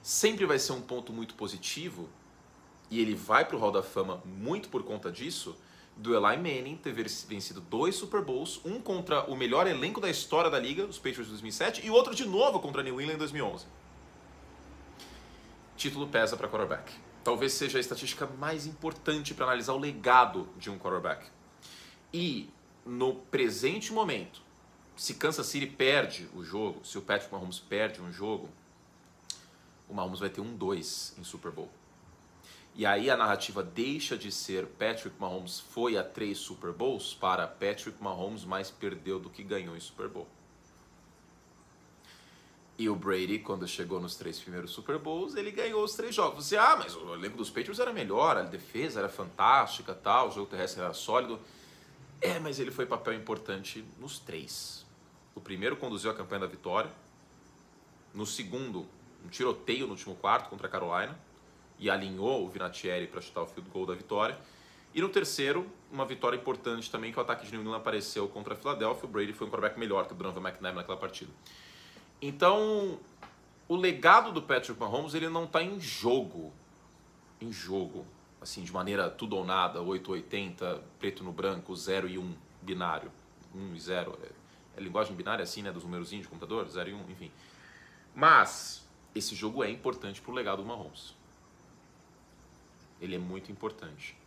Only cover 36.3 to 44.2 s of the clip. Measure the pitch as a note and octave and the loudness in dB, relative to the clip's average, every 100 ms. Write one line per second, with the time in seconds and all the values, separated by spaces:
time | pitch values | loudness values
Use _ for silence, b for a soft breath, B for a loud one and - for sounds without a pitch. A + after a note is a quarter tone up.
36.3 | G2+ - - F2 E2+ B2 A#2 - - F#2+ | -4 -6 -8 -8 0 0 0 -4 0 2
37.3 | F2+ E2 - G2 G#2 - - G2+ F#2 F#2+ | 4 2 0 0 0 -4 -6 -6 -2 -4
38.3 | A2 F2+ F#2+ F#2+ - G2+ F#2 D#2+ F#2+ F2+ | -6 -4 -4 -4 -6 -6 -4 -4 -4 -6
39.3 | - G2+ G2+ F2+ E2+ - - G#2 - E2 | -14 -4 -4 -4 -10 -12 -10 -10 -8 -12
40.3 | - - - - - - - - - - | -16 -20 -20 -20 -20 -20 -20 -20 -20 -20
41.3 | - - - - - - - B B B | -20 -20 -20 -20 -20 -20 -20 B B B
42.3 | B B B - - A2 G2 F#2+ F#2 F#2 | B B B -20 -2 0 0 2 0 2
43.3 | G#2 - G2 F2+ - F2 F#2 F2+ - | -2 -2 -4 -4 -6 -4 -4 -4 -8